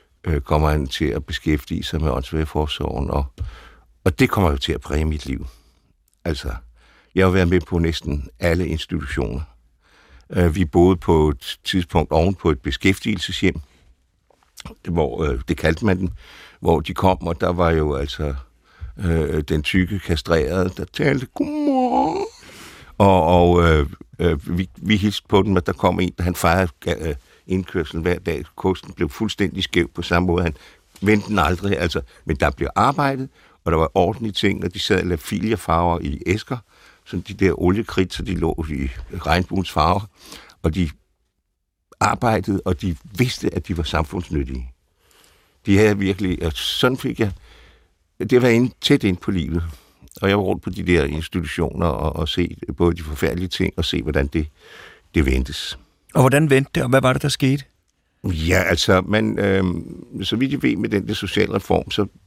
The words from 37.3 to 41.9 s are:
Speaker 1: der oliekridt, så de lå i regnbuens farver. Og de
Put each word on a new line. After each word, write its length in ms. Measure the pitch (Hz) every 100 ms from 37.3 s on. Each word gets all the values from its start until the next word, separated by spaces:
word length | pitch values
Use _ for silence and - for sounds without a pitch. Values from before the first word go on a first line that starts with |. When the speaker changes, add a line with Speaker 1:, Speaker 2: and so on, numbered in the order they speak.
Speaker 1:
der 260 | 95 95 -
oliekridt, 520 | 90 101 113 - 95
så 100 | -
de 120 | - 85
lå 300 | 82 82 78
i 200 | 71 67 - -
regnbuens 580 | 87 71 87 92 95 90
farver. 380 | - 80 98 104 _ - - - _
Og 120 | - 87
de 140 | 80 - _ _ _ _ _ _ _ _ _